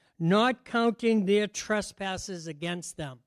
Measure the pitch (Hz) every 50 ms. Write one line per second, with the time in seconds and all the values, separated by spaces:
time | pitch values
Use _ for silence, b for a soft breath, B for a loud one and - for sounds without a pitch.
0 | _ _ _ _ 165 165 190 214 233 254 254 - _ - - 233 233 233 220 -
1 | - 226 226 220 190 185 202 208 208 196 - - - - 214 208 196 - - -
2 | 196 190 185 180 - - 190 170 160 165 156 147 165 170 175 180 165 - - -
3 | 156 139 127 120 _